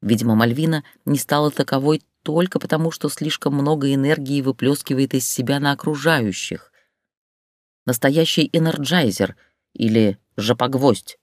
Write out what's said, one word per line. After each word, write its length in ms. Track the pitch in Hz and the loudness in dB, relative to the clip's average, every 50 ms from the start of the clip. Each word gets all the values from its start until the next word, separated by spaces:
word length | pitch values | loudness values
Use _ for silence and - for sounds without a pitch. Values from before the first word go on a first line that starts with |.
| - | 2
Видимо, 320 | 98 117 110 117 117 110 | 2 0 2 2 2 4
Мальвина 500 | 110 113 117 117 139 156 160 160 151 147 - _ _ _ | 4 4 2 2 0 0 0 0 -2 -4 -8 _ _ _
не 100 | - 143 | -2 -2
стала 340 | 139 - - 151 147 151 151 | -2 0 0 0 2 2 0
таковой 520 | 143 - 139 - - 135 135 147 156 151 _ _ _ _ _ | 0 -2 -4 -2 0 0 2 2 0 0 _ _ _ _ _
только 360 | - 151 165 175 185 - 156 | -4 0 0 0 0 -2 -6
потому, 320 | - - - 156 160 165 | -4 -2 -2 0 0 -2
что 180 | 160 - - 151 | -4 -4 -6 -6
слишком 460 | - - 151 151 - - - 147 139 | -4 -4 -6 -6 -6 -4 -4 -2 -2
много 400 | 143 139 143 156 151 139 139 139 | 0 0 0 0 0 0 0 0
энергии 480 | 139 135 143 156 160 143 131 143 143 135 | 2 2 0 0 0 -2 -2 -2 -2 0
выплескивает 720 | 135 131 _ - 131 143 - - - 143 131 139 135 - | 0 -2 _ 0 0 0 0 -2 -4 -2 -2 0 0 0
из 120 | 139 - | -2 -2
себя 320 | - - - 127 117 139 143 | -2 -4 -4 -2 -2 0 0
на 140 | 143 143 143 | 0 0 -2
окружающих. 960 | 139 - - 156 143 139 160 165 147 117 104 92 - - - - - - _ _ _ _ _ _ _ _ _ _ _ _ _ _ _ _ _ _ _ _ _ _ _ _ | 0 -2 -4 -4 0 2 2 2 2 2 0 -2 -4 -8 -10 -10 -12 -14 _ _ _ _ _ _ _ _ _ _ _ _ _ _ _ _ _ _ _ _ _ _ _ _
Настоящий 640 | - 127 120 - 139 139 160 165 151 - - 156 151 - | -4 -4 2 2 2 4 4 2 2 2 0 0 2 2
энерджайзер 840 | 165 160 160 156 147 143 131 160 180 156 113 95 - 101 92 - _ _ _ _ _ _ _ _ | 0 0 2 0 -2 -4 0 0 2 2 2 2 0 -2 -2 -2 _ _ _ _ _ _ _ _
или 460 | - 113 113 107 113 110 104 98 - _ _ _ | -2 -2 2 4 4 4 4 2 -2 _ _ _
жопогвоздь 800 | - 104 107 123 123 127 127 135 131 131 143 113 - - - - _ | -6 -2 -2 0 0 0 0 0 2 2 2 2 2 -2 -16 -20 _